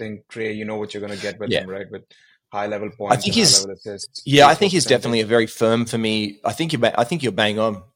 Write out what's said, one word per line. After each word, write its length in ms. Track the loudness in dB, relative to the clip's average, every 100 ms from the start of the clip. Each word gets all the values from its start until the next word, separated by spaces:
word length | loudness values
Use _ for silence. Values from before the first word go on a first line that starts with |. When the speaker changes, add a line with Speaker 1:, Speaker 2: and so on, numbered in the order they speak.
Speaker 1:
think 260 | -12 -12 _
Trae, 260 | -8 -6
you 120 | -6 -6
know 100 | -6
what 180 | -8
you're 80 | -8
gonna 140 | -10 -8
get 240 | -8 -8
with 100 | -4
Speaker 2:
Yeah. 120 | -4
Speaker 1:
him, 80 | -4
right? 200 | -12 -12
With 140 | -14 _ _ _ _ _
high 160 | -6 -6
level 220 | -6 -8
Speaker 2:
I 60 | -8
Speaker 1:
points 260 | -2 0
Speaker 2:
think 40 | 0
Speaker 1:
and 60 | 2
high 40 |
Speaker 2:
he's, 200 | 4 4
Speaker 1:
level 100 | 0
assists, 480 | -12 -12 -14 -14 -12 2
Speaker 2:
yeah, 220 | 8 8
I 20 |
Speaker 1:
free 100 | 6
Speaker 2:
think 120 | 2
Speaker 1:
throw 40 | 2
Speaker 2:
he's 80 |
Speaker 1:
percentage. 160 | 2 0
Speaker 2:
definitely 200 | 2 0
a 40 | 2
very 220 | 2 2
firm 380 | 0 2 2 0
for 120 | -2
me. 440 | -2 -2 -4 -4
I 80 | -6
think 220 | -4 -4
you 60 | 2
ba-, 200 | 0 2
I 60 | -2
think 180 | 0
you're 80 | -2
bang 260 | 0 0 0
on, 260 | -2 -4 -14